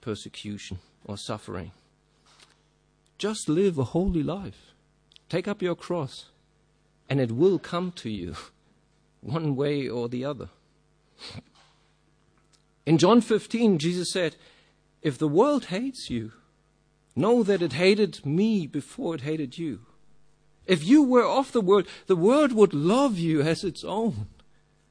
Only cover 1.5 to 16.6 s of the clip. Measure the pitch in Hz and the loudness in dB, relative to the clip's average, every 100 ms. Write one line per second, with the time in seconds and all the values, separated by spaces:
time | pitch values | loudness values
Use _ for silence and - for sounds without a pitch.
1.5 | 95 85 - _ _ _ _ _ _ _ | -12 -12 -18 _ _ _ _ _ _ _
2.5 | _ _ _ _ _ _ - 202 214 - | _ _ _ _ _ _ -8 -6 -4 -2
3.5 | 156 202 151 123 160 190 170 139 185 175 | 2 2 0 -2 -2 0 -2 -4 -6 -12
4.5 | - _ _ _ _ _ - _ 165 202 | -16 _ _ _ _ _ -20 _ -6 -4
5.5 | 202 180 165 - 175 139 - - _ _ | -4 -4 -6 -6 -6 -6 -10 -20 _ _
6.5 | _ _ _ _ _ - 139 120 117 185 | _ _ _ _ _ -4 0 0 2 2
7.5 | 175 - 175 180 - 117 104 85 - - | 2 -2 -6 -6 -8 -8 -8 -8 -12 -16
8.5 | _ _ _ _ _ _ _ - 160 156 | _ _ _ _ _ _ _ -8 -4 -2
9.5 | 131 143 143 120 120 117 123 135 127 - | -2 -2 -2 -4 -6 -6 -6 -6 -8 -12
10.5 | - _ _ _ _ _ _ - 101 - | -18 _ _ _ _ _ _ -18 -18 -20
11.5 | _ _ _ _ _ _ _ _ _ _ | _ _ _ _ _ _ _ _ _ _
12.5 | _ _ _ - 160 180 240 - 214 - | _ _ _ 0 4 6 6 4 -2 -2
13.5 | 226 233 170 160 180 170 190 160 - - | 0 2 2 0 -2 -4 -4 -4 -6 -20
14.5 | _ _ _ _ _ 156 127 156 156 285 | _ _ _ _ _ -6 -2 0 2 4
15.5 | 285 - 180 262 - - 120 110 - _ | 2 -2 -6 -6 -8 -8 -8 -8 -14 _
16.5 | _ | _